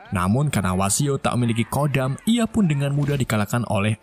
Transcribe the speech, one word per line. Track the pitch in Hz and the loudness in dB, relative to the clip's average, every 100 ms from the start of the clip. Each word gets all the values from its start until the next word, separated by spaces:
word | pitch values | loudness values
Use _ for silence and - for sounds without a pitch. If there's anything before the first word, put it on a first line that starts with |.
| - | -6
Namun | 87 90 123 147 | -2 2 2 2
karena | - 95 92 | 0 0 0
Wasio | 98 - 143 135 | 0 0 0 0
tak | - 120 | -2 0
memiliki | 120 113 113 | 0 0 -2
kodam, | 135 147 131 131 135 - | -2 0 0 -2 -2 0
ia | 233 226 | 0 0
pun | 233 180 | 2 2
dengan | 143 143 | 2 0
mudah | 143 143 143 | 0 0 0
dikalahkan | 123 107 101 123 113 | 0 0 0 -2 0
oleh | 101 107 113 | 0 0 0